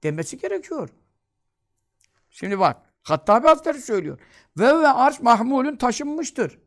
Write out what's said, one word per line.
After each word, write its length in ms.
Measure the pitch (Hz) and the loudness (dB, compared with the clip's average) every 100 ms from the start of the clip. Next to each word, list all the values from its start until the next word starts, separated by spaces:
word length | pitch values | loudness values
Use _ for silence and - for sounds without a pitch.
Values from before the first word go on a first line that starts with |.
demesi 340 | 156 151 165 262 | -6 -6 -8 -8
gerekiyor. 520 | 381 392 - 320 175 _ _ _ _ _ _ _ _ _ _ _ _ _ _ | -8 -8 -8 -10 -10 _ _ _ _ _ _ _ _ _ _ _ _ _ _
Şimdi 300 | _ 185 196 | _ -6 0
bak, 180 | 180 - _ _ | 0 0 _ _
Hattabi 440 | - 151 - 214 302 | -4 -4 2 4 6
Hazretleri 340 | 311 330 294 | 2 2 -6
söylüyor. 380 | 247 208 151 131 _ _ _ - | -4 -4 -4 -12 _ _ _ 0
"Ve 80 | 226 | 2
ve 220 | 311 302 | 4 4
arş 320 | 254 262 277 | 4 2 2
mahmulün 560 | 240 226 233 269 269 285 | 2 2 2 -2 -2 -2
taşınmıştır. 840 | 247 226 294 302 320 - 190 - | -4 -4 -8 -8 -10 -6 -6 -8